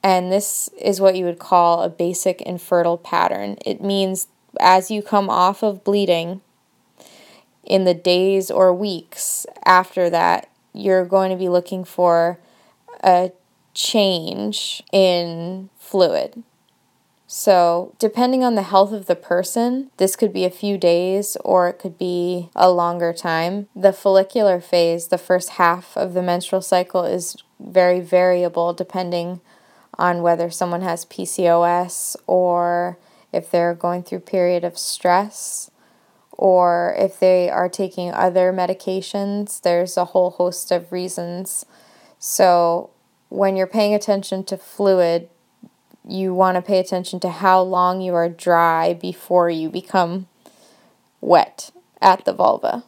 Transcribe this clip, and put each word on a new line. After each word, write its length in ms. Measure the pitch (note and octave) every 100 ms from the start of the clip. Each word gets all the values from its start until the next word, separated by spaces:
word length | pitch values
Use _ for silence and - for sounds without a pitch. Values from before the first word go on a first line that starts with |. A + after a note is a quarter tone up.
And 280 | G3 F#3 F3+
this 380 | G3 G3+ - - -
is 200 | - F3+
what 160 | F#3+ F#3
you 100 | F3
would 140 | E3+
call 420 | - F3+ E3+ E3+
a 80 | E3+
basic 520 | E3 E3+ F3 F#3+ F3+
infertile 560 | - F3+ - F3 E3+ E3+
pattern. 600 | - E3+ F3 F#3+ G3+ G3+ -
It 160 | -
means 460 | G3 G3 F#3+ F#3+ - _ _ -
as 320 | F3+ F#3 F#3
you 100 | G#3+
come 280 | G3+ G#3 G3
off 340 | F3+ F3+ G3
of 200 | G#3+ F#3+
bleeding, 580 | G3+ G3+ F#3+ E3+ E3+ F#3+ _ _ _ _ _ _ - - - _ _ _
in 200 | - F#3+
the 100 | F#3
days 560 | F3 F3+ F3+ F#3+ G3 F#3+
or 240 | - F#3
weeks 720 | F3+ G#3 E3+ - - - - - -
after 460 | - F#3 F#3 - F3
that, 400 | E3 - F2 - _ _
you're 320 | - G3+ F#3 F3+
going 240 | F#3+ F#3+
to 80 | F#3
be 120 | F#3
looking 340 | F3+ F3 F#3+
for 560 | F3+ - F3+ E3+ E3+ F3 _ _ _ _ - -
a 280 | G3 F3+ F#3 F#3 _ _ _ -
change 1040 | - A3+ G3 F3+ D#3+ - G#3+ G#3 - - -
in 760 | G3 F#3+ F3 E3+ E3 E3+ F#3 G3 _
fluid. 640 | - G3 F3 D#2 C2 A#3 - _ _ _ _ _ _ _ _
So, 680 | - - F#3 E3+ E3+ F#3 _
depending 440 | A3 A#3 B3 C4
on 120 | B3 A3
the 80 |
health 280 | F#3 F#3+ G3+
of 140 | G#3+ F#3+
the 100 | F3
person, 760 | - F3 F3+ A#3+ A#3+ B3+ C4+ -
this 180 | F#3+ -
could 180 | G#3+
be 100 | F#3
a 60 | F3+
few 280 | F3+ G3+ G3
days 600 | F3 F3 F3+ F#3+ G#3 - -
or 240 | F#3 F3
it 100 | F3
could 180 | F#3 E3
be 520 | F3+ F3 F3 F3+ E3+ -
a 140 | F#3
longer 440 | F3 E3+ F3 E3+
time. 540 | E3+ F3 E3 E3+ G3+ G#3 G3
The 180 | F#3+
follicular 680 | F#3+ G3+ F#3+ F#3+ B3 G#3 F3+
phase, 480 | E3+ F3 E3+ E3+ E3+
the 100 | F3+
first 340 | - F#3 F3+
half 440 | - F3 F3+ - -
of 180 | F#3+
the 100 | F3+
menstrual 380 | F3+ F3 F3+ F#3+
cycle, 420 | F#3+ F3+ F3+ F#3
is 340 | F3 F3+ E3+ - _ _
very 420 | - F#3 F3+ F3+
variable 720 | E3+ F#3 F3+ F3+ F3 E3+ E3+
depending 680 | E3+ F3+ F#3 F3+ F3 E3+ F3+ _ _ _ _ _ -
on 240 | F3+ F3
whether 280 | E3+ E3+ E3+
someone 320 | E3 F3+ F3
has 240 | F#3 E3+ -
P 200 | - F3+
C 220 | - F3
O 140 | E3+
S 560 | E3+ F3 F3+ - - - -
or 720 | F#3 F3+ F3 F3 F3 F3 F3 _ _ _
if 200 | F3 E3+
they're 240 | F3 E3+ E3+
going 280 | F3 F3+
through 140 | F3 F#3
a 40 |
period 420 | - F#3+ F3 F3
of 140 | F3 -
stress 920 | - - F3+ F3+ G#3 - - - - _ _ _ _ _ _
or 640 | - F#3+ F#3 F3+ F3 F3 -
if 220 | F#3+ -
they 300 | F#3 F#3 F3+
are 200 | - F3+
taking 420 | F3+ F#3+ F#3+ F3
other 400 | - F#3 F3+ F3+
medications. 1120 | F#3 F3+ F#3+ - F#3+ F#3 G3+ G3 G3+ G#3 -
There's 340 | F3+ F3 F3+ F#3
a 100 | F3+
whole 260 | F#3 F3+
host 400 | - F3+ F3 -
of 200 | F3+ E3+
reasons. 760 | F3+ F3+ F3+ F3 F3 F#3+ - - _ _ _ _ _
So 720 | - - F#3 F3 E3+ E3+ - _ _ _ _
when 260 | - G3 F#3+
you're 120 | F#3
paying 260 | A3 G#3
attention 500 | G#3 G#3 G3+ F#3+ F#3+ F#3+
to 120 | F#3+
fluid, 720 | - - G3+ F#3 E3+ E3+ E3+ _ _ _ - _ _ _
you 300 | - F#3+ F#3+
want 220 | F3+ F#3+ F3+
to 80 |
pay 160 | F3+ F#3+
attention 400 | F#3 F#3 F#3 F#3
to 100 | F3+
how 320 | F3 F#3+ F#3
long 400 | F#3 F3+ F3+ F#3
you 140 | F#3 F3
are 120 | E3+
dry 680 | E3 F3 E3+ E3+ D#3+ E3+
before 580 | E3+ F3+ F3 - F3+ E3+
you 180 | D#3+ D#3+
become 580 | F3 - F#3+ E3+ F#3 F#3 _ - _ _ _ _ _ _ _
wet 500 | - E3+ - - - - _ _
at 240 | F#3+ F#3 -
the 80 |
vulva. 520 | F#3 F#3 - - B3